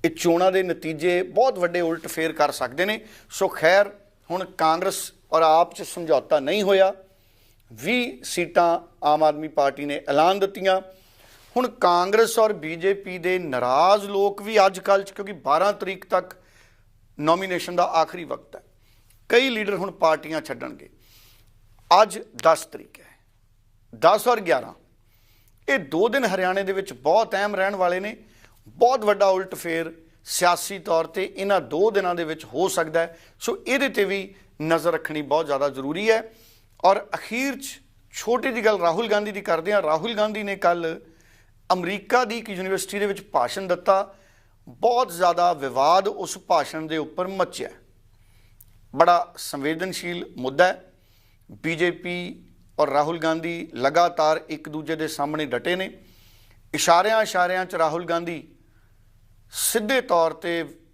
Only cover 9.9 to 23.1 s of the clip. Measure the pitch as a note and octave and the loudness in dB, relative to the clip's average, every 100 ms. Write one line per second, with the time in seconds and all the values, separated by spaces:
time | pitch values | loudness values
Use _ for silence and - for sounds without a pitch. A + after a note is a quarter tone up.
9.9 | C#3+ - C#3+ E3+ G3 G3 G3+ F#3+ F#3+ F#3+ | -6 -2 2 2 2 -2 0 0 0 -2
10.9 | - _ _ - - - A#3+ B3 - F3+ | -20 _ _ -20 -20 -4 -2 -2 2 4
11.9 | F3 F3+ G#3+ A3+ A3+ G#3+ F#3+ D#3 E3 F#3 | 4 4 4 4 4 2 2 -8 -2 -2
12.9 | G3 G3 F3+ E3+ F#3 E3 B2+ B2 C3+ F3+ | -2 -6 -6 -2 -2 -2 -2 2 4 4
13.9 | G#3 G3 G3+ G3+ G3+ G#3 A3 F#3+ F#3+ F#3+ | 4 2 0 -2 -2 0 4 4 2 0
14.9 | G3 G3 - G3+ F3 C3+ D#3 G3 G3+ F#3+ | 0 0 -12 -12 -8 0 2 2 0 -8
15.9 | F#3+ - F#3 F3+ - _ _ _ _ _ | -10 -2 -4 -4 -20 _ _ _ _ _
16.9 | _ _ - D3+ F3 F#3+ F3+ - F3+ F3 | _ _ -4 0 0 0 -6 -4 -2 0
17.9 | D#3+ D#3 F3+ D3+ B2+ - - _ _ _ | 0 -2 -4 -12 -12 -12 -20 _ _ _
18.9 | _ _ _ _ A#3+ C4+ A3 G#3 F#3+ F#3+ | _ _ _ _ 2 2 -2 -4 -4 -6
19.9 | - E3 D#3 D#3 D#3 - A#2+ B2+ - - | 0 2 2 -2 -8 -6 -10 -10 -14 -20
20.9 | _ _ - - _ _ _ _ _ _ | _ _ -20 -20 _ _ _ _ _ _
21.9 | F3+ G#3+ F#3+ - A#2+ D#3+ D#3 - - - | 4 4 0 -14 0 2 2 -2 -18 -20
22.9 | - - | -20 -20